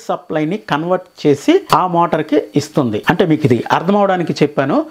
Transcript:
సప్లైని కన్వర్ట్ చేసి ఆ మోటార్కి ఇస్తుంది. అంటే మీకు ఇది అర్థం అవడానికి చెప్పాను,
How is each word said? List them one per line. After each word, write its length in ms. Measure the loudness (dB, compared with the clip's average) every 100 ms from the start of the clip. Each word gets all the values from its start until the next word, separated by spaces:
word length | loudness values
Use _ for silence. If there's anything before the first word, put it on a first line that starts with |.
| -4
సప్లైని 460 | -8 -4 -4 -4 -6
కన్వర్ట్ 720 | -4 -4 -2 -4 -4 -4 0
చేసి 260 | 2 2 0 2 0
ఆ 120 | 2
మోటార్కి 500 | 0 0 0 0 -2 0 -4
ఇస్తుంది. 460 | -2 -2 -2 -2 -2
అంటే 160 | 0 2
మీకు 200 | 2 2
ఇది 180 | 0 0
అర్థం 240 | -2 2 2
అవడానికి 320 | 2 0 -2 0
చెప్పాను, 420 | 0 0 0 -2 -4